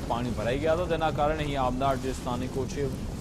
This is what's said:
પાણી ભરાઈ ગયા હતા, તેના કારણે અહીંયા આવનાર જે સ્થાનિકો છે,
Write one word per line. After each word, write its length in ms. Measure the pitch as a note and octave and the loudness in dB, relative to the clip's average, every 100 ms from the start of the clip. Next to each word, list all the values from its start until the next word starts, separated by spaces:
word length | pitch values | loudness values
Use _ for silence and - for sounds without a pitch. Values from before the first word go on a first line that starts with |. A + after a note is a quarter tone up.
| C3 | 0
પાણી 220 | A#2 B2 | -2 0
ભરાઈ 300 | G#2 A2 C#3 | 0 0 2
ગયા 140 | D#3+ | 2
હતા, 120 | E3 F3 | 2 2
તેના 260 | D#3+ D#3 | 0 0
કારણે 320 | C3+ D3 D#3 | 2 2 2
અહીંયા 200 | D3 C#3+ | 0 0
આવનાર 320 | B2+ B2 C#3 B2+ | 0 2 2 2
જે 180 | C3 | 0
સ્થાનિકો 520 | B2 B2+ A#2+ B2+ C3+ B2+ | -4 -2 -2 -2 -2 -2
છે, 180 | C#3+ C#3 - - - | -2 -2 -2 -6 -4